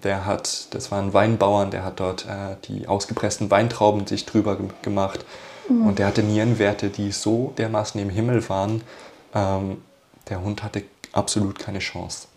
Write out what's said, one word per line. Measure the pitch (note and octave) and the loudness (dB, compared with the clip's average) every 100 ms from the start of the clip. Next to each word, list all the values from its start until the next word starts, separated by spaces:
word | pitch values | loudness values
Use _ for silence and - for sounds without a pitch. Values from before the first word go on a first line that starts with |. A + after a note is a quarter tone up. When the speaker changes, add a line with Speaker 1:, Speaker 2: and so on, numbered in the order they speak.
Speaker 1:
der | G2 G2 G2 | -2 -2 -2
hat, | F#2+ - - - | -2 -2 -6 -8
das | - - | -10 -4
war | G2+ | -2
ein | G2 | 4
Weinbauern, | G2 A2 A2+ G2+ G2+ G2 | 4 6 4 4 4 2
der | F#2+ | -2
hat | F#2+ F2+ | -6 -4
dort, | F#2 F#2 | -4 -4
äh, | - G2 G2 F#2+ | -8 -8 -8 -10
die | - G2+ - | -10 -8 -2
ausgepressten | G2+ - A2+ G#2 - G2+ | -2 0 -2 -2 0 4
Weintrauben | G2+ A2+ - G#2 G#2 G2 | 4 4 4 4 4 0
sich | - - | -4 0
drüber | G#2+ G2+ G2 | 2 2 0
ge-, | G2 - | -4 -6
gemacht. | G#2 G2+ G2 - - - - - F#4 | -2 0 0 -4 -12 -16 -18 -8 0
Speaker 2:
Mhm. | A#3+ G#2+ | 4 4
Speaker 1:
Und | G2 | 4
der | G2+ | 2
hatte | A2 | 4
Nierenwerte, | G#2+ G#2+ A#2 G#2+ G2+ G2+ G2+ | 2 4 4 4 2 2 -4
die | G#2 G2+ | -2 -4
so | - G#2+ A2+ C3 - | -2 0 0 0 -2
dermaßen | A2 G#2+ - G#2 | -2 -2 -2 -4
im | G2+ | -4
Himmel | F#2+ A#2+ A#2 - | 0 2 2 0
waren. | F#2+ G2+ A2+ - - - - - | -2 0 -2 -6 -20 -20 -20 -6
Ähm, | G#2 G2 F#2+ G2 F#2+ - _ _ _ - | -2 0 0 -2 -6 -14 _ _ _ -10
der | F#2 | -6
Hund | G2+ G#2 | -4 -6
hatte | A2 G2+ - _ - | -6 -8 -10 _ -4
absolut | - - A2 G2 - | -2 0 0 0 -4
keine | - G2 | -8 -8
Chance. | - F2+ F2+ - - | -8 -8 -10 -12 -10